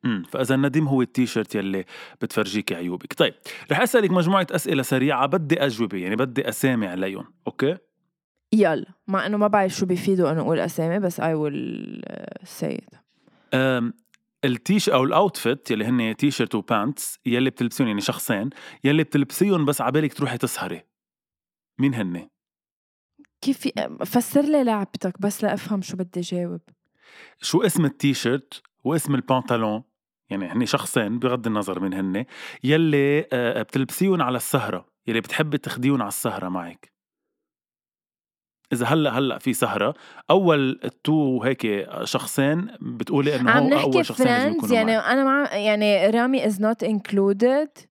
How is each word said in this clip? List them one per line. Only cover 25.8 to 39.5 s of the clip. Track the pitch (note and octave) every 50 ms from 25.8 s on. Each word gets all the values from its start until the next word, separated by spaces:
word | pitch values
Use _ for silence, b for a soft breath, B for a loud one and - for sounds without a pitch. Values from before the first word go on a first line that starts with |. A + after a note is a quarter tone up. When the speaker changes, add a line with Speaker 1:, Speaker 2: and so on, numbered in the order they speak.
Speaker 2:
شو | F#3 - -
بدي | F#3 F#3 F3+ - F3+
جاوب. | F3 - F#3 F3+ F3 E3+ F3 E3+ _ _ _ _ _ _ B B B B B B B B B B
Speaker 1:
شو | - - - F3+
اسم | A3+ F#3+ - - D#3+
التيشيرت | C#3 - _ - C#3+ C3 - - A#2 B2+ C#3 - _ - - _ - _ _ _
واسم | B2+ D#3 D#3+ - C#3+ C#3+
البنطلون؟ | B2+ - - C3+ B2+ B2+ - B2 A2+ A2+ G#2+ G#2+ A2 - _ _ _ _ _ _ _ _ _
يعني | G2 G2 F#2+
هن | E2+ F#2 A#2 B2
شخصين | G#2+ - C#3 - - - C3 A2 G2+ A2+ A#2+
بغض | A2+ B2+ B2 B2 A2+
النظر | A#2 A2 G#2+ G2+ G2 F#2 F2+
مين | F#2+ F#2+ F#2
هن، | F#2+ F#2+ F#2+ F#2 G#2 C3 B B B B B B B -
يلي، | B2+ D3+ D#3+ E3 D#3 D3 C#3+ C#3 C#3 C#3+ D3+ D3+ - C3+
آه، | B2 B2 A#2 - A#2
بتلبسيهم | G#2+ - - C3+ C3+ B2+ - - F#3 G3 F#3 E3+
على | C3+ B2 B2+
السهرة، | A#2+ - - - C3+ G#2+ G#2+ F#2+ F2+ - _ _ _ _
يلي | - A2+ A2+
بتحبي | A2 - - - D#3 D3+ C#3
تاخديهم | - - - - B2+ B2 C#3 C#3 B2+
على | A2
السهرة | G2+ - - - A#2 G2+ G2+ F#2 F#2
معك. | F#2 F2+ E2+ E2+ E2+ _ - _ _ _ _ _ _ _ _ _ _ _ _ _ _ _ _ _ _ _ _ _ _ _ _ _ _ _ _ _ _ _ _ _ _ _ _ _ -
إذا | A#2+ A#2+
هلأ، | A#2 D3 D#3+ D3 C#3 A#2
هلأ | B2+ C#3 B2+ -
في | - - C3